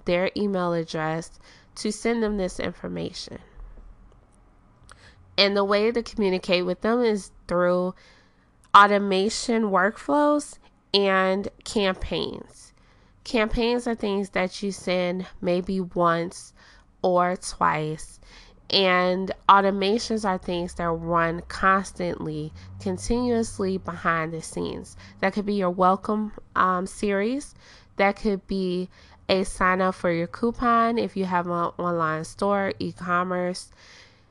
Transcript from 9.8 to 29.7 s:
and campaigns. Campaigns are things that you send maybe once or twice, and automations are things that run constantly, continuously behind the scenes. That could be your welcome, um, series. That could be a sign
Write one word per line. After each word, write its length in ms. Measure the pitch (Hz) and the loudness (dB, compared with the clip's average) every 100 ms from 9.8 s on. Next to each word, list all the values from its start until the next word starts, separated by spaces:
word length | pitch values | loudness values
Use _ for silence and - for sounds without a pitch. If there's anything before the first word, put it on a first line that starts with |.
| 196 - - 294 294 294 - - - _ _ | 2 -2 0 2 4 2 -2 -14 -20 _ _
and 540 | 202 196 190 190 196 196 - | 0 2 2 2 0 -4 -12
campaigns. 1120 | - 220 196 185 - 165 - - - - - _ _ _ _ _ | -6 -2 0 -2 -6 -6 -6 -8 -16 -20 -20 _ _ _ _ _
Campaigns 640 | - 233 220 247 233 240 240 | -4 0 0 0 0 0 -2
are 80 | 226 | -4
things 340 | 208 196 196 | -2 -2 -2
that 300 | 185 185 - | -2 -2 -4
you 100 | 202 | -8
send 540 | 185 - 180 180 185 185 - | -6 -2 0 0 -4 -8 -6
maybe 400 | 180 180 185 190 | 0 0 0 -4
once 720 | 180 180 170 165 170 - - - - - _ _ | -2 2 2 2 -2 -10 -20 -20 -20 -20 _ _
or 340 | 190 180 180 185 | 2 4 2 0
twice, 800 | - - 170 156 156 160 - - - - - - - | -6 0 2 2 -2 -6 -12 -20 -20 -20 -20 -20 0
and 640 | 196 185 180 180 185 190 - - | 2 4 4 2 0 -4 0 6
automations 800 | 196 196 196 196 233 - 220 214 | 6 6 2 0 0 -2 -2 -2
are 100 | 185 | -2
things 360 | - 175 175 - | -4 -4 -4 -4
that 140 | 170 | -4
run 520 | 165 165 170 165 170 - | -2 0 2 2 -2 -8
constantly, 1040 | - 190 190 185 - 175 - 156 156 156 - - - | 0 2 2 0 -6 -6 -6 -6 -8 -8 -12 -18 -8
continuously 960 | 202 185 - 240 247 226 226 - 190 190 | -6 -4 -2 0 2 0 0 -2 -2 -2
behind 560 | 170 170 175 165 160 | -6 -4 -2 -2 -2
the 80 | 165 | -6
scenes. 560 | - 175 175 - 185 - - - | -8 -6 -6 -8 -12 -18 -20 -4
That 120 | 196 | -2
could 120 | 208 202 | -2 -2
be 80 | |
your 160 | 202 180 | 0 0
welcome, 640 | 180 180 196 - 214 208 - - - | 4 4 4 0 -4 -4 -10 -4 2
um, 300 | 185 180 185 | 2 2 -4
series. 720 | - 208 196 214 269 - - - - - - | -4 -2 0 0 -4 -8 -18 -20 -20 -6 2
That 220 | 202 202 | 2 2
could 280 | 220 190 - | -2 -2 -4
be 440 | 190 185 180 180 - - - - | -4 -2 -4 -6 -12 -20 -6 0
a 160 | 190 190 | 0 0
sign 340 | - 185 | 0 2